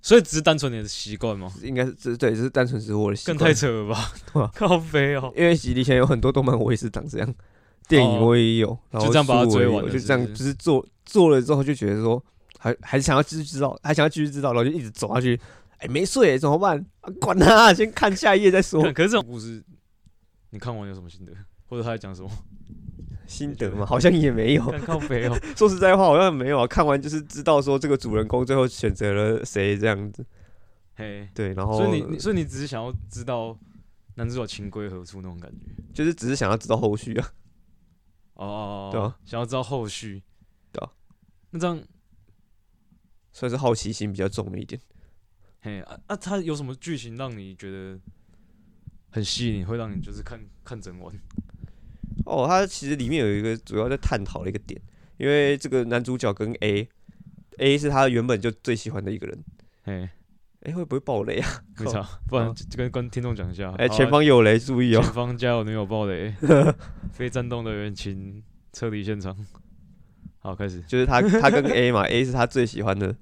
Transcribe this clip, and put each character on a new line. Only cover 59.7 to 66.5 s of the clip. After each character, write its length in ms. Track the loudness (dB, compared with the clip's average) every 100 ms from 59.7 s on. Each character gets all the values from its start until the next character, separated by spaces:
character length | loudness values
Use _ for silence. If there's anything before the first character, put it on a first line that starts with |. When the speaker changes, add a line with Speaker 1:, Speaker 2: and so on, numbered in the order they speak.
| _
Speaker 1:
嘿。 260 | -12 -10 -10 -14 _ _ _ _
Speaker 2:
哎， 120 | -12
会 100 | -8
不 120 | -4
会 60 | -6
爆 240 | -2 -4
雷 140 | -2 -4
啊？ 240 | -4 -6 -14 -10
Speaker 1:
没 60 | -6
差， 140 | -6
Speaker 2:
靠。 180 | -8 -10 -4
Speaker 1:
不 100 | -2
然 160 | -2
就 100 | -6 -12 -6
跟， 140 | -6
跟 200 | -4 -6
听 120 | -6
众 140 | -6 -6
讲 140 | -6
一 40 |
下。 160 | -8 -10 -2
Speaker 2:
哎， 100 | 0
Speaker 1:
好 60 |
啊。 20 | 4
Speaker 2:
前 140 | 4
方 140 | 6
有 160 | 8 8
雷， 180 | 8 6
注 220 | 2 0
意 140 | 4
哦。 80 | 4
Speaker 1:
前 100 | 4
方 240 | 0 -6 -2
加 140 | 0
油， 140 | 0
女 80 | -2
友 120 | -4
爆 220 | -4 -4 -4
雷。 280 | -4 -6 -4 6